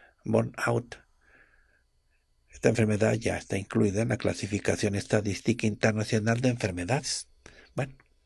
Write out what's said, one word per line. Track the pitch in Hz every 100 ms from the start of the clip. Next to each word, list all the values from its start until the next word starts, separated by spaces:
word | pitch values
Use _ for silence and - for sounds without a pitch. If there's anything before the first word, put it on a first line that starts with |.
| - _
burnout. | - 110 117 - - 117 - - _ _ _ - _ _ _ _ _ _ _ _ _ _ _
Esta | - 127
enfermedad | 117 107 107 110
ya | 113 101 90
está | - 104
incluida | 98 113 107 98
en | 120
la | 113
clasificación | 98 90 98 101 - 95 107
estadística | 101 - 110 104 95 - 113 110
internacional | 101 113 107 107 110 107 117
de | 131
enfermedades. | 120 107 87 90 139 - - - _ - - -
Bueno, | - 131 - _ _